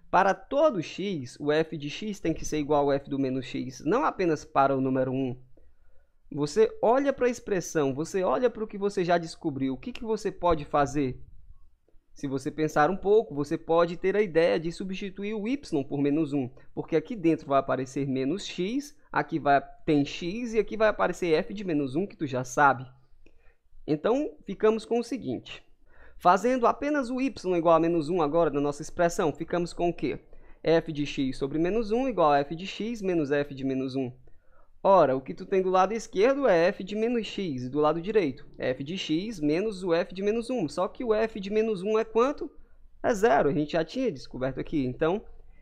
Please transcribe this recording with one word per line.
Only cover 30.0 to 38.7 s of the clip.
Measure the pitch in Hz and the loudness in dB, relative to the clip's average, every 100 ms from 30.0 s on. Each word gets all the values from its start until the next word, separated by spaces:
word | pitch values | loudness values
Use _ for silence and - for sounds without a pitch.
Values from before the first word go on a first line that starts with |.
| 156 - - - - - | -4 -6 -10 -20 -20 -6
F | - 165 160 | 2 2 2
de | 143 143 | -4 -4
x | - 131 - | -2 -4 -2
sobre | 139 156 | -4 0
menos | 175 220 202 | 0 0 0
um | 226 269 | 0 0
igual | 190 151 | 2 4
a | 143 | 4
f | 143 165 | 2 -6
de | 190 | -10
x | - 214 240 | -8 -8 -4
menos | 190 170 139 | -2 0 2
f | 143 143 135 | 0 -2 -4
de | |
menos | 135 131 131 131 | -2 -2 -2 -4
um. | 127 - - - - - - - | -4 -8 -18 -20 -20 -20 -20 -2
Ora, | 190 190 143 | 6 6 6
o | 131 | 2
que | 160 | -4
tu | 175 185 | -12 -2
tem | 196 | 2
do | 185 | 4
lado | 185 190 | 4 4
esquerdo | 226 - 180 233 277 262 | 0 -4 2 4 4 4
é | 170 175 | 6 4
f | 202 185 | 0 -4
de | 208 | -2
menos | 226 240 202 | 0 0 -2
x, | - 185 127 | -4 -4 -4
e | 127 | -4
do | 143 | 0
lado | 151 165 | 2 0
direito, | 175 214 156 127 - - | 0 2 2 -2 -12 -6
f | 127 | -4